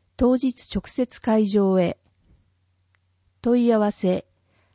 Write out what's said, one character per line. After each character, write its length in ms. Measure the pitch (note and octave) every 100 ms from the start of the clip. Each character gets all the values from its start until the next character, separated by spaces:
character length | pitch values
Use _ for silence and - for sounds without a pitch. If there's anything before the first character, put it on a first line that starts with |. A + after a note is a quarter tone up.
| _ -
当 220 | B3 B3+
日 360 | C4 - -
直 140 | G3 -
接 340 | - B3 -
会 260 | - A3 G#3
場 320 | G#3 G3 F#3
へ。 180 | F3 - _ _ _ _ _ _ _ _ _ _ _ _ _ _
問 240 | A#3 B3 A#3
い 80 |
合 60 | A3
わ 120 | G#3
せ、 340 | - F#3 F#3 - _ _ _ _